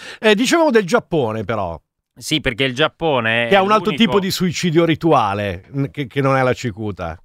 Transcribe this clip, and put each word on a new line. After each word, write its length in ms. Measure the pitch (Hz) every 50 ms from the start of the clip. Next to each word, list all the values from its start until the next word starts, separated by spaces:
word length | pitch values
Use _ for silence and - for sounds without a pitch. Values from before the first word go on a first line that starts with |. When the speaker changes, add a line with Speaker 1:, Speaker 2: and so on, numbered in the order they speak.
| - - - -
Speaker 1:
Eh, 160 | - 220 214
dicevamo 340 | 196 262 - 302 339 330 311
del 160 | 240 226 208
Giappone, 560 | 165 208 233 - - - 160 131 110 107 110 107
però. 340 | 90 117 107 98 87 82 73 - _ _ _ _ _ _
Speaker 2:
Sì, 260 | - 120 - 151 151
perché 220 | - 135 120 98 139
il 140 | 135 127
Giappone 720 | 123 156 151 - _ 165 160 143 123 113 113 113 117 120 117
Speaker 1:
Che 60 | 196
Speaker 2:
è 20 |
Speaker 1:
ha 60 | 196 190
un 100 | 196 214
altro 180 | 220 - 214
Speaker 2:
l'unico 140 | 175 143 233
Speaker 1:
tipo 160 | - - 202
di 100 | 185 190
suicidio 540 | - - 175 185 147 - - 180 151 165 170
rituale, 800 | 165 160 - - 170 156 135 113 101 98 104 104 101 90 90 92 - -
n-, 180 | 139 139 -
che, 160 | - - 143
che 140 | 120 - 139
non 160 | 135 135 135
è 60 | 131 127
la 80 | 127 123
cicuta. 640 | - - 123 98 107 110 107 98 - 90 82 82 - _